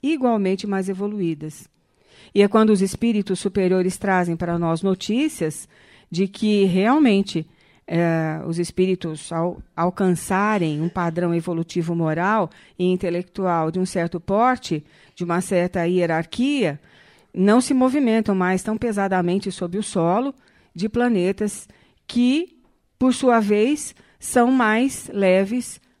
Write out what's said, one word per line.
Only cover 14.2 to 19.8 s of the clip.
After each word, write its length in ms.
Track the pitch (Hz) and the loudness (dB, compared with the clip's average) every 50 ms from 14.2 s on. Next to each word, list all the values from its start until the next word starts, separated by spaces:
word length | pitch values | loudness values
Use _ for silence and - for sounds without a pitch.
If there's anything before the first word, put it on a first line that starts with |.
| - - 196 214 240 254 247 240 - - 170 147 - _ _ _ _ _ _ | -4 -2 2 2 2 2 2 -2 -4 -6 -6 -6 -6 _ _ _ _ _ _
de 80 | - 175 | -8 -4
uma 180 | 175 175 180 | -2 -2 -2
certa 440 | 180 - 196 175 175 180 - 180 170 | -2 0 0 0 0 0 -2 -2 -2
hierarquia, 920 | 175 185 185 175 165 160 160 160 - - - 247 277 294 277 208 156 143 - - _ _ - - - _ _ _ _ - | 0 0 0 0 0 0 -2 -4 -4 -4 -2 0 0 0 0 0 -2 -2 -6 -12 _ _ -20 -20 -20 _ _ _ _ -2
não 280 | 180 190 202 220 254 | 2 4 4 4 4
se 120 | 254 - 277 | 4 2 2
movimentam 600 | 254 254 254 254 302 269 226 220 226 220 - 196 | 2 2 2 2 2 2 2 2 2 0 0 0
mais 300 | 185 180 185 190 185 - | 0 0 0 0 -2 -2
tão 140 | 220 220 220 | -4 -6 -4
pesadamente 760 | 247 233 208 202 196 190 190 185 170 175 180 196 - 196 | -4 -4 -2 -2 -2 0 0 0 0 0 0 -2 -2 -6
sob 260 | - - 185 170 175 | -6 -6 -8 -6 -6
o 60 | 214 | -6